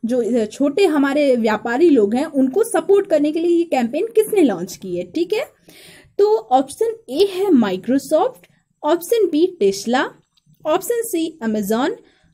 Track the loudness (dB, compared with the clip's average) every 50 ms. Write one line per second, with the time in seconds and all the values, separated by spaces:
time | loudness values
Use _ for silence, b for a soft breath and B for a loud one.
0 | -6 -2 -2 -2 0 0 0 0 -2 -2 -2 -2 -2 0 2 2 2 2 2 2
1 | 0 2 2 2 2 2 2 2 2 0 0 -2 -2 -2 0 4 4 4 6 4
2 | 4 2 2 -2 -2 -2 0 0 0 2 2 0 0 0 -2 -2 0 2 2 2
3 | 2 2 0 0 0 0 -2 0 0 2 2 0 0 0 0 -2 -2 -2 -2 -4
4 | -4 -2 0 0 0 2 2 2 2 2 2 -2 -8 -10 -12 -12 -10 -8 -8 -8
5 | -8 -6 -6 -6 -4 -4 -4 -4 -6 -8 _ B B B B B B B B B
6 | B B B 0 2 2 2 0 0 0 0 0 0 0 -4 -4 -4 -4 -4 -8
7 | _ -6 -2 0 0 0 0 -2 0 2 4 4 4 2 -2 -4 -2 -2 -2 -2
8 | 0 0 0 0 0 0 -4 -10 _ _ _ _ _ _ _ _ -2 0 0 0
9 | 0 -2 0 0 0 2 2 2 0 0 0 0 0 0 0 -2 -4 -2 -2 -2
10 | -2 -4 -8 _ _ _ _ _ _ _ _ _ -4 -2 -2 -2 -2 -2 -4 -4
11 | -4 -4 -4 -4 -4 -6 -8 -6 -6 -4 -4 -2 -2 -2 -2 -2 -2 -2 -4 -8
12 | b b b b b b